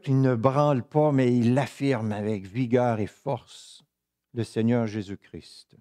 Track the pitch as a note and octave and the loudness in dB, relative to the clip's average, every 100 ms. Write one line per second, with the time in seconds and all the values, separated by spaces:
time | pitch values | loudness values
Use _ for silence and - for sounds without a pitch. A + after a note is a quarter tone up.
0 | - C3+ C3 A#2 C3 C#3 D3 C3 - D3+ | -2 2 2 2 2 2 2 0 0 0
1 | D3+ C3+ B2+ B2 A#2 B2+ B2 - C#3 B2 | 2 2 2 2 2 2 -2 -4 -2 -2
2 | A2 G#2 G#2 G#2 F#2 A2+ B2 B2 B2 A2 | -2 -4 -4 -6 -6 -6 0 2 2 0
3 | G2 - C#3 B2+ - - - - _ _ | -4 -8 -8 -8 -10 -20 -20 -20 _ _
4 | _ _ _ A#2+ G#2+ A#2 A2+ A#2+ A2 G#2+ | _ _ _ -8 -6 -2 2 2 0 -4
5 | G2 F#2+ _ E2 - - - _ | -8 -12 _ -20 -18 -20 -20 _